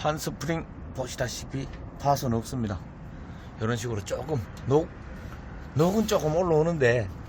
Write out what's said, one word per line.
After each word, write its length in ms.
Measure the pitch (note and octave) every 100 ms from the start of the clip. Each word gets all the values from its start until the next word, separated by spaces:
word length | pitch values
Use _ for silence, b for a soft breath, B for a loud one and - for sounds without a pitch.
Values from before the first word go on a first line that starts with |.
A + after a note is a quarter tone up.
한스프링 600 | D3+ D3+ D#3+ - C#3+ E3 - - -
보시다시피 720 | C3 B2+ - B2 - - C3+ C3+ - - -
파손 360 | C#3+ C#3 C3+
없습니다. 440 | A2+ - C3 G#2+ F#2 - - - B B B B -
이런 140 | A2 A#2+
식으로 280 | A#2+ G#2
조금 340 | - B2+ C3+ C#3 - - A#2+
녹, 200 | D3 F3 - B B B B - - -
녹은 320 | C3+ F3 A3 G#3+
조금 300 | G3 D3+ E3
올라오는데 720 | F3+ D3+ E3 E3 A#2+ A#2+ G2+ -